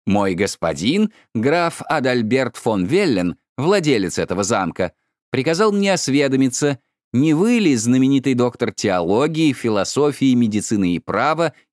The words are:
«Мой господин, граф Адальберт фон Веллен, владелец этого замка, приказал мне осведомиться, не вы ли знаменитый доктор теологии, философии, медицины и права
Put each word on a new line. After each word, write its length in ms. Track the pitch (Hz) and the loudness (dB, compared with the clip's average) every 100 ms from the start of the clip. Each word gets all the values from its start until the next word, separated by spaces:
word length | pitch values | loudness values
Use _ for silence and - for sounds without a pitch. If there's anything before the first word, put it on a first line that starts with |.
| - | -2
«Мой 280 | 101 98 | 0 0
господин, 800 | 87 98 - 82 73 101 185 214 - _ | 0 -2 -2 -4 -2 -2 0 -2 -4 _
граф 480 | 117 120 170 170 - - | -4 0 0 -2 -4 -4
Адальберт 680 | 156 127 123 110 127 120 - | -2 0 0 0 0 -2 -4
фон 280 | 120 104 | -2 -2
Веллен, 520 | 92 175 190 98 90 80 _ - | 0 0 0 0 -2 -6 _ -4
владелец 600 | 151 202 151 120 90 - | 0 0 2 0 0 -4
этого 260 | 82 92 | -4 -2
замка, 480 | 98 110 87 - 90 - _ _ _ | -2 -2 -2 -4 -6 -8 _ _ _
приказал 420 | 123 131 165 220 | -4 -2 0 0
мне 200 | 202 202 | 2 0
осведомиться, 840 | 180 - 139 139 131 131 - 147 139 _ _ _ | 0 0 0 2 2 0 0 -2 -4 _ _ _
не 200 | 120 156 | 0 2
вы 280 | 151 214 240 | 2 2 2
ли 160 | 185 123 | 2 2
знаменитый 580 | 117 127 131 139 139 | 2 2 4 2 0
доктор 380 | 123 123 - - | 0 0 -2 -6
теологии, 800 | - 104 90 85 107 151 156 156 | -2 -2 0 0 0 0 0 0
философии, 800 | 123 117 104 92 - 147 139 135 | 0 0 0 -2 0 0 2 2
медицины 640 | 123 117 104 - 107 90 85 | 4 2 0 -2 0 0 -2
и 20 | |
права 540 | - 95 139 156 165 - _ | -2 -2 0 0 -2 -6 _